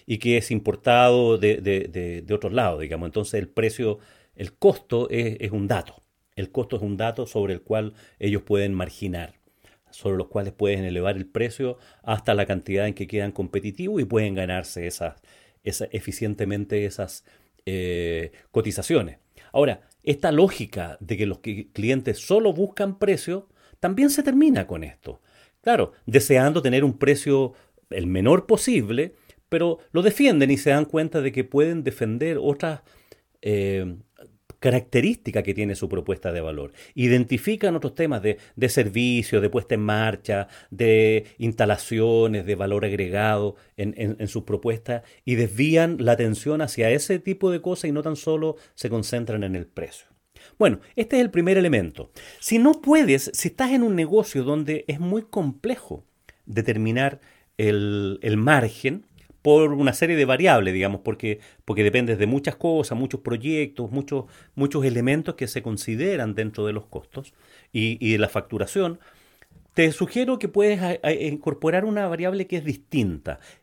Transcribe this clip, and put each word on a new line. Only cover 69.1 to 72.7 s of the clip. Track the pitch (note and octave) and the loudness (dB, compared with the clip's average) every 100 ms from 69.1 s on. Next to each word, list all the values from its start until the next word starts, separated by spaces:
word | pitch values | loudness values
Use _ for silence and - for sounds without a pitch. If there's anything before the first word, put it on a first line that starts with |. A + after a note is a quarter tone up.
| _ _ _ _ - _ | _ _ _ _ -20 _
te | - D#3+ | 2 2
sugiero | - F#3 A#3+ B3+ B3+ | 2 -2 0 -2 -2
que | F#3+ | -2
puedes | G3+ G#3 G3+ | 2 2 2
a-, | F3+ F3+ | -2 -2
a-, | D3+ | -2
incorporar | D#3+ D#3 D3 D#3+ D3 D#3+ F3+ | -2 -2 -4 -4 -2 0 0
una | A3 G#3 F#3+ | 0 -2 -2
variable | E3 F3+ G3 F#3 | -2 -4 -4 -4
que | F3 | -6
es | |
distinta | D3 | -4